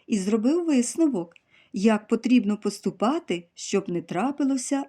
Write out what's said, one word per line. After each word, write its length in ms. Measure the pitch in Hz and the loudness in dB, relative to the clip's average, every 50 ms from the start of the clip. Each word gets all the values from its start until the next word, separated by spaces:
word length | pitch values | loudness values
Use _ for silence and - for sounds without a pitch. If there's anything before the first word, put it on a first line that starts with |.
| _ | _
і 120 | - 226 196 | -4 -2 -2
зробив 460 | 185 202 220 220 208 254 311 359 349 | 0 0 0 2 2 2 0 0 0
висновок, 680 | 330 294 247 240 - - - 330 302 254 180 170 - - _ _ _ _ _ _ _ - | 2 2 2 2 0 0 0 2 2 2 -2 -4 -6 -12 _ _ _ _ _ _ _ -4
як 340 | 202 190 226 214 208 208 | 0 2 2 2 2 0
потрібно 500 | - 233 226 - 233 254 247 196 202 208 | -2 -2 0 2 4 4 4 4 2 -2
поступати, 880 | 202 - 208 202 - - 196 - - 202 226 294 349 349 - 180 175 170 _ _ | -2 -4 -4 -4 -4 -4 -6 -2 0 0 0 0 0 -2 -4 -6 -6 -6 _ _
щоб 340 | - - - - 196 190 - | -16 -6 -2 -2 -2 -2 -2
не 140 | 175 170 165 | -4 -6 -6
трапилося 800 | - 170 175 220 269 285 - 294 262 277 262 - - 277 269 277 | -4 -4 -2 -2 -2 -2 0 0 0 0 -2 -2 -2 -4 -4 -4